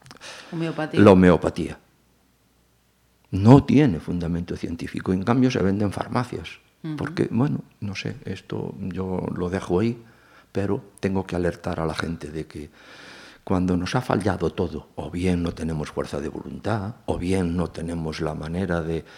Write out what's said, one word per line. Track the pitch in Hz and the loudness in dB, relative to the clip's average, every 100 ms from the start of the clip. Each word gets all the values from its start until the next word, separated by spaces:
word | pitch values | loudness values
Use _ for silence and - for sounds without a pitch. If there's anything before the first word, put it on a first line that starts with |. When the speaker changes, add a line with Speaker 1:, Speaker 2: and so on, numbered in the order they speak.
| - - - - - | -20 -20 -18 -18 -10
Speaker 1:
Homeopatía. | 165 165 147 156 - | -6 -4 -4 0 6
Speaker 2:
la | 104 | 8
homeopatía. | 92 92 80 82 - 76 - _ _ _ _ _ _ _ _ _ _ _ _ _ _ _ | 10 8 6 2 -4 -8 -10 _ _ _ _ _ _ _ _ _ _ _ _ _ _ _
No | 95 104 139 | 4 10 10
tiene | 139 123 147 78 | 10 4 4 2
fundamento | - 87 82 85 87 87 | -4 -4 -2 -4 -4 -8
científico, | - 82 - - - | -8 -8 -8 -6 -2
en | 92 | 0
cambio | 95 127 127 | 2 2 2
se | 127 | 2
vende | 92 98 | 0 2
en | 104 | 0
farmacias. | - - 120 120 - 82 - _ _ | -2 -4 -2 -4 -8 -12 -16 _ _
Speaker 1:
Ujú. | 160 151 | -10 -6
Speaker 2:
Porque, | - 175 - | -4 -2 -2
bueno, | 113 147 - - _ | 2 0 -2 -8 _
no | 101 | -10
sé, | 95 107 104 | -6 -8 -8
esto | - 92 - 104 - - | -10 -10 -8 -8 -8 -8
yo | 95 92 92 92 - 85 | -8 -6 -4 -4 -4 -4
lo | 90 | -4
dejo | 92 - 90 | -4 0 2
ahí, | 113 117 - - _ - _ | 2 -2 -12 -20 _ -20 _
pero | 98 101 101 - - | -4 -2 -4 -6 -6
tengo | 98 95 90 | -2 -2 -2
que | 87 | 0
alertar | 87 - 92 85 | 0 -2 -6 -4
a | |
la | 80 | -4
gente | 80 80 82 73 | -4 -6 -6 -8
de | 78 76 | -10 -10
que | 73 73 - - - - - - - | -12 -16 -18 -20 -20 -20 -20 -20 -20
cuando | - 92 92 90 | -2 0 2 0
nos | 90 | 0
ha | 127 | -2
fallado | - 113 98 87 80 | 0 0 2 0 -2
todo, | - 85 76 - | -2 -4 -6 -12
o | - 76 | -12 -8
bien | 87 92 87 | -2 0 2
no | 85 | 0
tenemos | 78 80 78 76 | -4 -4 -4 -4
fuerza | - 67 73 | -6 -6 -6
de | 73 | -6
voluntad, | - - - - 110 98 - | -8 -12 -8 -4 -4 -4 -10
o | - 82 | -4 -4
bien | 87 95 85 | 0 0 0
no | 90 82 | 0 -2
tenemos | - 82 85 80 78 | -4 -6 -4 -6 -4
la | 78 | -4
manera | 78 76 87 95 85 | -4 -6 -4 0 0
de, | 80 82 - | 0 -4 -6